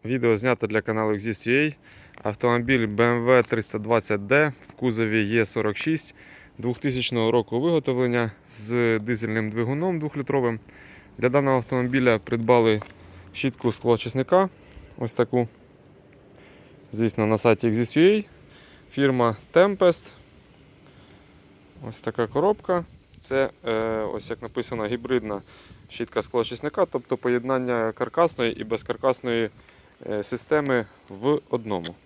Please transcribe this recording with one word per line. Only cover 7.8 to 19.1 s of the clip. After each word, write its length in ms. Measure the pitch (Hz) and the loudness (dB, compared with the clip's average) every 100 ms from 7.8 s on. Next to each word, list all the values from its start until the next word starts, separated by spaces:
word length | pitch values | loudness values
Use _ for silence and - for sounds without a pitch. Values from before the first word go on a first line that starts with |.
| 139 127 127 120 117 - _ | 0 0 0 0 -2 -6 _
з 500 | - 107 120 117 110 | -18 -4 0 2 0
дизельним 500 | 107 113 110 110 110 | -2 -4 -2 -2 -2
двигуном 500 | 107 117 143 180 170 | -2 -2 -2 -2 -2
двохлітровим. 600 | 151 147 131 143 120 113 - - - - - - | -4 -6 -2 0 0 -4 -10 -20 -20 -20 -20 -2
Для 120 | 123 | 2
даного 280 | 139 139 131 | 2 2 2
автомобіля 600 | 117 127 123 131 127 110 | 0 -2 0 2 2 2
придбали 640 | - 117 113 123 113 107 - - - - - | 0 -2 4 6 6 2 -4 -20 -20 -20 -18
щітку 380 | - 135 - 123 | -4 -4 0 -2
склоочисника. 800 | - 120 113 120 131 131 180 190 - - - - - | 0 2 2 0 -4 2 4 2 -4 -20 -20 -20 -8
Ось 160 | 120 | -6
таку. 340 | - 120 127 117 - - _ - - - - - - - - - - - | 0 0 2 -2 -6 -20 _ -20 -20 -20 -20 -20 -20 -20 -20 -20 -20 -14
Звісно, 340 | 107 113 107 107 | -2 -2 0 2
на 120 | 110 | 4
сайті 300 | 120 107 117 | 4 4 2
Exist 300 | 110 120 151 | 0 0 4
U 20 | |
A. 260 | 175 214 202 - - - - - - | 4 4 -2 -18 -20 -20 -20 -20 -12
Фірма 460 | - 139 | 0 0